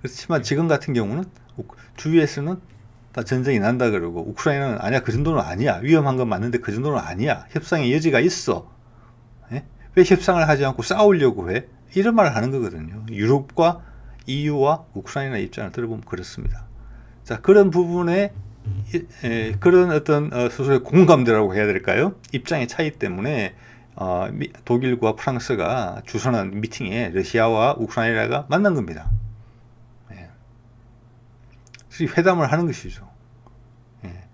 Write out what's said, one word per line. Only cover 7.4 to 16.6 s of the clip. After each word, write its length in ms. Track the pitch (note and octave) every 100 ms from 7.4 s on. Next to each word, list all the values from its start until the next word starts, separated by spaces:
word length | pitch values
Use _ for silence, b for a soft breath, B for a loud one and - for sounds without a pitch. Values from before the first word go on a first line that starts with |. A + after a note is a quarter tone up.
| -
협상의 420 | D3 - E3 B2
여지가 260 | D3 D#3+ C3
있어. 500 | E3+ - - E2+ - - - b b - - - -
예? 140 | B2+ - b b -
왜 80 | F3+
협상을 400 | F#3 F#3 F3 D#3
하지 180 | C#3+ C3+
않고 180 | B2+
싸우려고 680 | A2 F#3+ G#3 F#3 C3+ G2 F2
해?" 140 | G#2+ - - - F#3
이런 200 | G#3+ A3+
말을 200 | E3+ A2+
하는 160 | C3
거거든요. 540 | C3+ G#2 E2 D#2 G#2 A2
유럽과 720 | G#2 A2 C#3 C3+ - E3 E3+ B B B B -
이유와 600 | C3+ D3 D3 C#3 D#3+ -
우크라이나 440 | G2 - C#3 C3+ A#2
입장을 340 | G2+ - G#2
들어보면 320 | - A#2 A2 -
그렇습니다. 640 | F2+ F2+ - - -